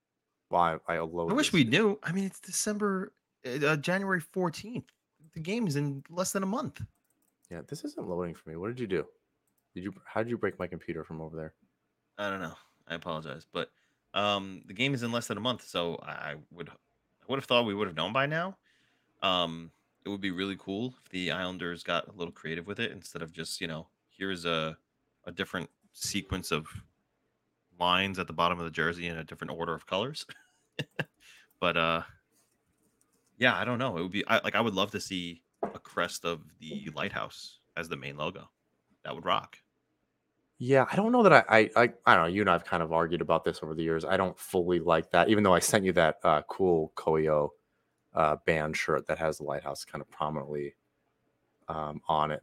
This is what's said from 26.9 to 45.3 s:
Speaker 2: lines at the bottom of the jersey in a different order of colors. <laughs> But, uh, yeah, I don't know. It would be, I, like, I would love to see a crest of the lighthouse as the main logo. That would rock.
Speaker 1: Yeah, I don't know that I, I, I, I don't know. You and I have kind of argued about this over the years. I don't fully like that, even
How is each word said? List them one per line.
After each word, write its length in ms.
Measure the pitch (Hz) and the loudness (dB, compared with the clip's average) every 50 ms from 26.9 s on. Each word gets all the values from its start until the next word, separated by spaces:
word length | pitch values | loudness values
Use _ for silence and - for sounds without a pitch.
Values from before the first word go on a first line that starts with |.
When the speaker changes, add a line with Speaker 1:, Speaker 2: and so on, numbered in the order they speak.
| _ _ _ _ _ _ _ _ _ _ _ _ _ _ _ _ _ 87 | _ _ _ _ _ _ _ _ _ _ _ _ _ _ _ _ _ 0
Speaker 2:
lines 400 | 87 90 90 90 98 98 92 92 | 2 4 4 4 4 2 0 -4
at 80 | 90 | -6
the 60 | - 80 | -6 0
bottom 240 | 80 85 87 90 87 | 2 2 2 2 0
of 60 | 85 | -4
the 40 | 82 | -6
jersey 360 | 78 80 78 85 85 87 87 | -2 0 0 0 0 -2 -6
in 100 | 87 82 82 | -6 -6 -8
a 60 | 80 | -10
different 280 | - 82 - 85 - 82 | -12 -12 -12 -10 -8 -6
order 160 | 82 82 85 80 | -4 -4 -4 -4
of 120 | 80 - | -6 -6
colors. 400 | - 92 95 113 135 156 - - - - - - _ _ _ _ _ _ - | -4 -2 -2 -2 -4 -6 -10 -12 -14 -16 -20 -20 _ _ _ _ _ _ -10
<laughs> 80 | 156 - _ - - - _ _ _ - - - - _ _ _ | -10 -10 _ -10 -10 -10 _ _ _ -20 -20 -20 -20 _ _ _
But, 160 | 87 87 82 | -2 0 2
uh, 260 | 85 82 82 82 82 80 - - _ _ _ _ _ _ _ _ _ _ _ _ _ _ _ _ _ _ _ _ _ _ _ _ _ | 2 2 2 2 0 -2 -6 -14 _ _ _ _ _ _ _ _ _ _ _ _ _ _ _ _ _ _ _ _ _ _ _ _ _
yeah, 180 | 123 127 104 | 2 2 4
I 80 | 87 104 | 2 0
don't 140 | 117 123 113 | -2 -2 -2
know. 180 | 131 127 92 | -2 -2 -2
It 60 | 82 87 | -4 -4
would 80 | 95 | -4
be, 160 | 92 101 - | -4 -4 0
I, 140 | - 113 110 - | 2 2 2 2
like, 140 | 104 - | 2 0
I 40 | 104 | 2
would 140 | 117 113 98 | 2 2 2
love 160 | 92 98 101 | 0 0 0
to 100 | - 95 | -2 -6
see 440 | - - 98 92 87 85 85 - _ _ _ _ - | -6 -6 -6 -6 -6 -8 -12 -14 _ _ _ _ -10
a 160 | - - - | -10 -10 -12
crest 460 | - - - - 87 90 - - - | -16 -10 -4 -4 -4 -2 -4 -4 -4
of 160 | 85 85 78 78 - - _ | -4 -4 -4 -8 -16 -20 _
the 320 | 76 78 76 69 71 78 73 | -16 -12 -12 -10 -10 -10 -6
lighthouse 640 | 73 80 101 - - 53 - - - - - - - _ _ _ | -6 -6 -4 -4 -6 -8 -8 -10 -14 -18 -18 -20 -20 _ _ _
as 120 | 85 85 82 | -8 -6 -6
the 80 | 87 | -8
main 200 | 69 65 71 71 | -8 -8 -10 -8
logo. 340 | 73 76 85 92 - - - _ _ _ _ _ _ _ _ _ _ _ | -4 -6 -6 -6 -8 -14 -20 _ _ _ _ _ _ _ _ _ _ _
That 100 | 76 71 | -10 -10
would 100 | 82 82 | -6 -2
rock. 320 | 90 92 - - - - - _ _ _ _ _ _ _ _ _ _ _ _ _ _ _ _ _ _ _ _ | 0 0 0 0 -6 -14 -20 _ _ _ _ _ _ _ _ _ _ _ _ _ _ _ _ _ _ _ _
Speaker 1:
Yeah, 280 | 127 127 135 135 123 - | 0 4 4 6 6 4
I 60 | - | 2
don't 160 | 185 208 226 247 | 0 2 4 4
know 100 | 247 220 | 6 8
that 100 | 190 156 | 10 10
I, 120 | 123 - - | 10 10 8
I, 220 | 110 110 110 - - | 8 6 6 6 6
I, 160 | 113 120 117 - - _ | 4 4 4 2 2 _
I 100 | 117 113 | 6 8
don't 80 | 90 82 | 8 6
know. 100 | 85 92 | 4 2
You 60 | 101 | 2
and 100 | 104 95 | 4 4
I 40 | 87 | 4
have 100 | 82 - | 4 2
kind 180 | - 95 87 82 | 0 0 0 0
of 100 | 80 80 | 2 2
argued 280 | 82 85 80 87 82 | 2 2 2 0 -2
about 240 | 80 78 82 80 - | 2 2 2 2 2
this 160 | 85 80 - 82 | 0 -2 -2 -6
over 120 | 78 80 | -6 -4
the 60 | 80 82 | -2 -2
years. 200 | 82 80 80 78 | 0 0 0 0
I 120 | - 95 | 2 2
don't 200 | 92 95 90 90 | 2 2 2 0
fully 440 | - - - - 92 85 90 90 87 | -6 -10 -2 0 0 2 4 2 2
like 320 | 80 85 82 82 85 - - | 4 4 4 4 2 2 4
that, 160 | 87 87 | 4 6
even 160 | - | 6